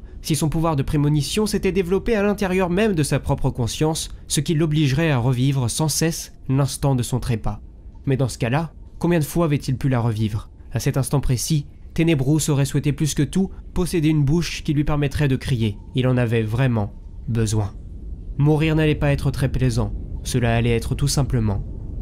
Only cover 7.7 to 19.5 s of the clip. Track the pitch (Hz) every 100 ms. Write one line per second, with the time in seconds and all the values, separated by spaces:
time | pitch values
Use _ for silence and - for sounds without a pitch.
7.7 | - - - - 135 131 - 117 135 165
8.7 | - - - 165 175 143 165 170 143 -
9.7 | 123 139 127 117 110 110 107 - - -
10.7 | 113 143 139 131 143 131 127 - 156 -
11.7 | - - - 165 156 135 156 147 139 139
12.7 | 147 147 139 156 - 139 185 190 - -
13.7 | - 180 185 156 156 139 165 156 - -
14.7 | 147 151 151 143 - 147 131 - 123 110
15.7 | 104 - 135 127 127 120 117 110 120 131
16.7 | 113 104 - - - - 113 110 107 101
17.7 | - - - - - - - 143 151 160
18.7 | 156 156 147 151 143 143 - 135